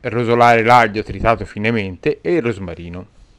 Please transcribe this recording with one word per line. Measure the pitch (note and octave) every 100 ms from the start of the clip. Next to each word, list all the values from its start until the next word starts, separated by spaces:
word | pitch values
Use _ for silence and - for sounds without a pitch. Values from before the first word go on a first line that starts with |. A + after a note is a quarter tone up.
rosolare | B2+ A2+ A#2 A#2+ A#2+ A#2
l'aglio | A2 B2 A2+ G#2
tritato | - G2 G#2 A2 F#2+
finemente | G#2 A2 A#2 F#2+ F2+ D3+ -
e | -
il | E3+
rosmarino. | A#2+ G2 F#2 E2 E2+ F2 G2 _ _